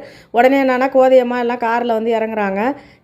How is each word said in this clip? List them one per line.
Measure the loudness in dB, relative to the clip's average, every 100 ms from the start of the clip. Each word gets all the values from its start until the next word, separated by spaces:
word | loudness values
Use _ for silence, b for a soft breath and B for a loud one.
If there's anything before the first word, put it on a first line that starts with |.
| B B B
உடனே | 2 2 2
என்னன்னா, | 0 0 0
கோதை | 2 4 4
அம்மா | 2 -4
எல்லாம் | -4 -4
கார்ல | -2 -2 -2
வந்து | -2 -2
இறங்குறாங்க. | -2 -2 -4 -4 -2 -4 -6 B B